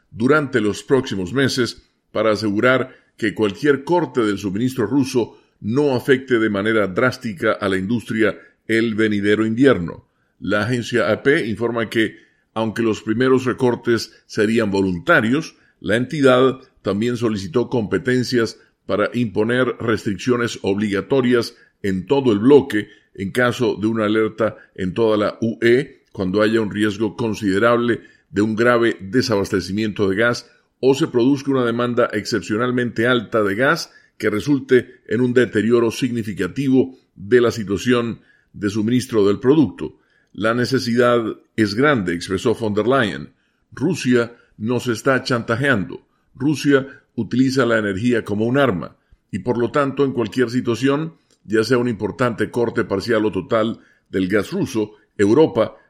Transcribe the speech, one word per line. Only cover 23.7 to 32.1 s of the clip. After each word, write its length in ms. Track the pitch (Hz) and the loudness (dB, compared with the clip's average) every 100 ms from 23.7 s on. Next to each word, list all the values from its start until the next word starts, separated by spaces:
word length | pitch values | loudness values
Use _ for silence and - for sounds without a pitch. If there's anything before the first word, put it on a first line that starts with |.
| - | 0
de 60 | 107 | -2
una 200 | 113 104 | 0 0
alerta 520 | 110 110 110 107 - - | 0 0 0 -4 -4 -18
en 220 | - 92 87 | -8 -6 0
toda 200 | 113 107 | 2 2
la 220 | 101 - | 0 -2
U 180 | 113 110 | -4 2
E, 440 | 117 120 160 - _ | 4 4 0 -12 _
cuando 300 | - 92 101 | -6 -2 2
haya 180 | 107 113 | 2 2
un 120 | 107 | -2
riesgo 440 | 95 107 98 110 - | -2 -2 0 -4 -4
considerable 880 | 117 101 104 95 117 120 120 110 - _ _ | -6 -2 0 2 2 2 0 -2 -6 _ _
de 100 | 95 | -2
un 140 | 107 110 | 0 2
grave 420 | 120 123 117 - | 2 4 2 -2
desabastecimiento 1080 | 95 127 117 104 95 101 90 101 110 95 98 | -2 -2 0 0 0 -2 -2 -4 -4 -2 -2
de 60 | 98 | 2
gas 340 | 117 120 - _ _ - | 0 -2 -8 _ _ -2
o 160 | 127 139 | 2 2
se 100 | 160 | 2
produzca 460 | 120 123 143 139 | 2 2 2 0
una 140 | 135 120 | 0 0
demanda 440 | 117 120 120 117 | -2 -2 0 0